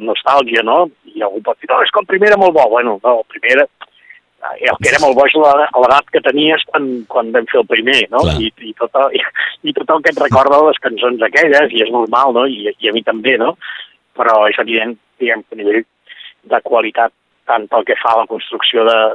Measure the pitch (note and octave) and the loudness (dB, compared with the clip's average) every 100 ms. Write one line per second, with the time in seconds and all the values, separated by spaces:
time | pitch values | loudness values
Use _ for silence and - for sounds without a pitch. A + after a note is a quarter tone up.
0 | A2 - C3 C#3+ A#2+ A2+ A2 D#3 E3+ _ | -4 -4 0 0 2 -2 2 0 0 _
1 | - G#2+ G#2 G2 G#3 - - B3 G#3+ G#3+ | -16 -6 -6 -4 -6 -6 -2 0 0 -2
2 | G3 F#3+ G#3 G3 F#3+ D#3 A#2 A#2+ A#2+ G2 | -2 0 2 4 4 4 4 2 0 -2
3 | B2 A#2 - G#2+ A#2 C3+ C#3 _ - _ | 0 0 -2 -6 0 2 2 _ -20 _
4 | _ - _ _ - - B2+ - B2 C#3+ | _ -20 _ _ -14 -6 -4 -2 0 2
5 | C#3+ B2+ C#3 D#3 D3 C#3+ D3+ B2 B2 C#3+ | 2 4 2 4 4 4 2 2 4 2
6 | - D3+ C3+ C#3+ D#3 D#3 - D#3 C3+ B2 | 2 -2 0 0 0 0 -2 -4 -4 -8
7 | A2 B2+ A2+ A#2+ A2 B2 A2 A2+ A#2+ C3+ | -4 -4 -2 -2 0 -2 0 -2 0 0
8 | G2 - E3 D3+ A2 _ - - A#2+ C3+ | 0 0 0 -2 -6 _ -18 -8 -4 0
9 | C3+ C3 - - - - D3+ C#3 - D#3 | 0 -2 -6 -6 -8 -8 -8 -6 -2 0
10 | D#3+ D3+ C#3+ C3+ C#3 C#3+ D#3 - B2+ G#2+ | 0 -2 2 2 4 4 4 0 -6 -4
11 | A#2+ A#2 A2+ C#3+ D#3+ C#3+ C#3 A#2 A2 A#2+ | -4 -2 0 2 4 4 2 0 -2 -2
12 | A2 A#2+ C3+ A#2 C3+ A2 G#2 - A2 G#2+ | 0 2 2 2 -2 -2 -8 -4 -4 -2
13 | G#2+ A2 B2+ A#2 B2+ F3 - - - _ | -4 -4 -2 0 -2 -4 -14 -18 -20 _
14 | _ - A#2 G#2+ G#2+ G#2 A2 A2+ A2+ A2+ | _ -4 2 4 2 0 -4 -4 -4 -10
15 | _ - B2 A2 - A2+ G2+ A2+ - _ | _ -6 -4 -4 -6 -6 -2 -2 -4 _
16 | _ - - _ - A#2+ - A#2 A2 A#2+ | _ -20 -20 _ -4 -4 0 -2 0 -2
17 | A#2 _ _ _ - A#2 G#2 A#2 G2+ A2 | -2 _ _ _ -4 -4 0 -2 0 -2
18 | A#2 A2+ A2 A2 - - - A2+ A2+ A2+ | 0 0 0 -8 -10 -4 -2 2 2 2
19 | A2 | 0